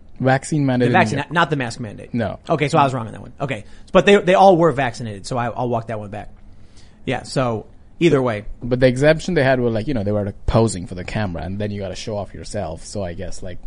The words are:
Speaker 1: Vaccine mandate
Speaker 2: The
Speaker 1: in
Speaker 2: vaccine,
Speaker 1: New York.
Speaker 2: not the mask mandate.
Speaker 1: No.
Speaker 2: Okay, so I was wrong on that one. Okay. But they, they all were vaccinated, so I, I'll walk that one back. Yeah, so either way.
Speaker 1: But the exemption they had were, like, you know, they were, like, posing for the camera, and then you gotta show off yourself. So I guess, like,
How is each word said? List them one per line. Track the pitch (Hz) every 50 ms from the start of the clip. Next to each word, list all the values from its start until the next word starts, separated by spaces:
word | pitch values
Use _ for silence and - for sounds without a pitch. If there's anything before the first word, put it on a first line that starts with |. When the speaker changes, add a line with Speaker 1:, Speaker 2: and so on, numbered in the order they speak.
| - - - -
Speaker 1:
Vaccine | 123 131 131 175 - - 165 151 143
mandate | 135 127 123 123 123
Speaker 2:
The | 120
Speaker 1:
in | -
Speaker 2:
vaccine, | 170 107 147 139
Speaker 1:
New | 143
York. | -
Speaker 2:
not | 147 175 170 -
the | 156
mask | 139 127 117 - -
mandate. | 120 104 98 - - - -
Speaker 1:
No. | 120 113 - 92 - - -
Speaker 2:
Okay, | - 127 151 139
so | 160 156
I | 143
was | 139 127
wrong | 127 113 107
on | 107
that | 104
one. | 98 - - -
Okay. | - 123 127 104 - - - - - - -
But | 190 160
they, | 202 196 202
they | - 170 185
all | 196 190 196 185 160
were | 170 165 131
vaccinated, | 135 135 123 113 - 127 110 104 98 92
so | - 139 120
I, | 120 117
I'll | - - 123 120
walk | 120 113 110 113
that | 113 107
one | 104 101
back. | 101 104 92 - - - - - - - - - - - - - - - -
Yeah, | - 127 - -
so | - - 143 131 120 113 104 - - - - - - - -
either | 170 170 147 135
way. | 127 123 110 104 104 - - -
Speaker 1:
But | - 120 127 127
the | 131 131
exemption | 123 127 143 151 160 156 - - 180
they | 156 131
had | 131 135 127
were, | 120 120
like, | 113 110 104 151
you | 139
know, | 113 95
they | 101
were, | 104 104 101
like, | 101 - - - -
posing | - 113 113 110 95 92 85
for | - 95
the | 90 87
camera, | - - 113 107 95 82 80 73
and | 92 98 104
then | 107 104
you | 101 101
gotta | 98 92 90
show | - - 113 107 104
off | 95 - -
yourself. | - 82 - - 104 92 80 82 80 -
So | - - 107 98
I | 87 87
guess, | 92 92 85 - -
like, | - 92 90 - -